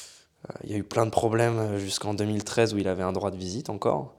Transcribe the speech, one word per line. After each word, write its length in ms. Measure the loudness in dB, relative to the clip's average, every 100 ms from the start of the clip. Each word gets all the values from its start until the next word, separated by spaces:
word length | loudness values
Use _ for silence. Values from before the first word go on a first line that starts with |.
| -16 -20 _ _ -16 -12
il 80 | -6
y 40 |
a 20 | -6
eu 80 |
plein 220 | 0 2 2
de 40 |
problèmes 680 | 4 4 4 4 2 0 -2
jusqu'en 360 | -2 -4 -2
deux 120 | 0 0
mille 180 | 0
treize 280 | 0 2 4
où 60 | 4
il 80 | 0
avait 160 | 0
un 100 | 0
droit 200 | 0 -2
de 40 | -4
visite 320 | -6 -6 -6
encore. 460 | -2 0 0 -4